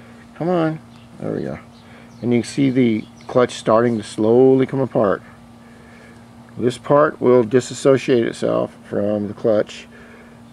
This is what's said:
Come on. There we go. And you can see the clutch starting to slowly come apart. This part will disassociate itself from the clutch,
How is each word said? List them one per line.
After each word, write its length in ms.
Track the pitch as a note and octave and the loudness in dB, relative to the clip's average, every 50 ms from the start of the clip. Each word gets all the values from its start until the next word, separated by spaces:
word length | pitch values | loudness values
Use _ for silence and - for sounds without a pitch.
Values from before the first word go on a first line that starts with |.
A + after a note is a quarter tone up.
| - - - - - - - | -20 -20 -20 -20 -20 -18 -12
Come 120 | - D3+ F3 | -8 -4 -2
on. 300 | F3+ E3+ D#3+ D#3+ D#3+ D#3 - - - - - - - - | -2 -2 -2 -2 -4 -6 -12 -20 -20 -20 -20 -20 -16 -12
There 120 | - - G#2+ | -8 -6 -6
we 100 | - C#2+ | -6 -6
go. 160 | C2+ C#2+ - - - - - - - - - - - - - - | -8 -10 -12 -16 -20 -20 -20 -20 -20 -20 -20 -20 -20 -16 -8 -4
And 100 | A#2+ A#2+ | 0 0
you 100 | A#2+ G#2+ | 0 -2
can 60 | - | -2
see 220 | - D3 C#3 C3+ | -2 -2 0 0
the 340 | B2 C3+ B2 A#2 A2 A2 - - - - - | 2 2 2 2 0 -2 -4 -8 -18 -20 -10
clutch 260 | - - B2+ B2 A#2 - | -4 0 0 0 0 -2
starting 440 | - - - A2 A2+ A#2+ A#2+ A#2 | -6 0 2 2 4 4 2 0
to 80 | G#2+ G2+ | -2 -6
slowly 640 | - - - G#2+ A2 A#2 B2 C3 C3+ C3 C3 C3 | -8 -6 -2 0 2 4 6 6 6 4 4 0
come 140 | - C#3 C3+ | -2 -2 -6
apart. 420 | C3 A#2 - C3 A2 F#2+ F2 - - - - - - - - - - - - - - - - - - - - - - - - - - - - | -6 -2 -2 0 0 0 0 -2 -6 -14 -20 -20 -20 -20 -20 -20 -20 -20 -20 -20 -20 -20 -20 -20 -20 -20 -20 -20 -20 -20 -20 -20 -20 -18 -8
This 220 | - G#2+ B2 A#2+ - | -4 -2 -2 -2 -2
part 420 | - - D3 C#3+ D3+ D3+ - - | -2 2 2 4 4 2 0 0
will 220 | A#2+ B2 B2 B2+ A#2 | 2 4 4 4 4
disassociate 840 | G#2+ C3 B2+ - - B2+ - - C#3+ C3+ B2+ - - C3 A#2 A#2 | 2 0 0 0 -2 -8 -2 2 2 2 2 2 0 0 0 0
itself 520 | - - - A#2+ A#2 A2+ A#2 A#2+ - - - - - | -2 -4 -4 -4 -2 -2 -2 -4 -6 -8 -14 -14 -8
from 380 | G#2+ G#2+ G2+ G#2 G#2+ G#2+ G#2 | -6 -4 -2 -2 -2 -4 -4
the 80 | G2 G#2+ | -6 -8
clutch, 540 | - - A#2 G#2+ G#2+ - - - - - - - - - - - - - - - - - - | -4 0 0 2 0 0 -4 -6 -20 -20 -20 -20 -20 -20 -20 -20 -20 -20 -20 -20 -20 -20 -20